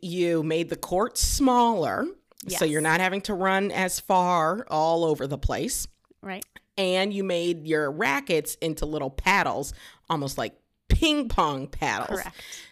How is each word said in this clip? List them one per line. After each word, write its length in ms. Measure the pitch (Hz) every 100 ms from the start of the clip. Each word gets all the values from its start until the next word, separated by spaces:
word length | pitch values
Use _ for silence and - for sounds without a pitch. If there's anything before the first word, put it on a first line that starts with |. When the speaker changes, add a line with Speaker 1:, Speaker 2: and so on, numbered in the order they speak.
Speaker 1:
you 400 | 180 180 175 165
made 260 | 156 160 165
the 80 | 165
court 400 | - 180 233 -
smaller, 880 | - - 269 247 233 214 139 95 311 392 _ - 185
so 160 | -
you're 160 | 156 151
Speaker 2:
Yes. 80 | 156
Speaker 1:
not 80 | 165
having 180 | 185 196
to 120 | 190
run 380 | 190 190 190 202
as 280 | - 185 -
far 640 | - 190 180 175 160 196 -
all 340 | 156 160 165
over 240 | 165 147 139
the 100 | 139
place. 500 | - 117 202 - - _ _ _
Speaker 2:
Right. 240 | 196 190 - - _ -
Speaker 1:
And 360 | 190 185 196
you 120 | 196 196
made 420 | 175 175 170 151
your 240 | 156 147
rackets 640 | 151 247 277 277 165 - -
into 240 | 165 156 151
little 240 | 151 135
paddles, 640 | - - 196 151 104 143 - - - -
almost 280 | 160 139 -
like 160 | 113 - _ _ -
ping 400 | - 330 294 233
pong 400 | - 160 139 135
paddles. 540 | - 143 104 - 190
Speaker 2:
Correct. 140 | - - - - -